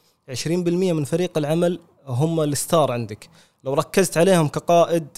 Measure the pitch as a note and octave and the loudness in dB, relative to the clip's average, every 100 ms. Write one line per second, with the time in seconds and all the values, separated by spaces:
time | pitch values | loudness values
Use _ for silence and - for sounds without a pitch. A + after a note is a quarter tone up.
0 | _ _ - B2+ D#3 F3 E3+ F3 F#3+ D#3+ | _ _ -14 -10 -4 -2 0 0 0 0
1 | C#3 E3 F3+ D#3+ C#3+ E3 F3 F3 - _ | -2 -2 -2 -2 -2 0 0 -2 -10 _
2 | C3+ B2 D#3+ E3 D3+ C#3+ - E3+ C3+ A#2+ | -8 -2 0 0 -2 -2 0 2 2 -2
3 | A2 G#2+ - - _ _ C3 C#3+ D3+ - | -8 -12 -18 -20 _ _ -4 -4 0 0
4 | F3+ D#3+ F3+ F3+ D3 D3+ - E3+ D3 E3+ | 0 2 4 4 2 -2 2 4 4 0
5 | C#3+ | -4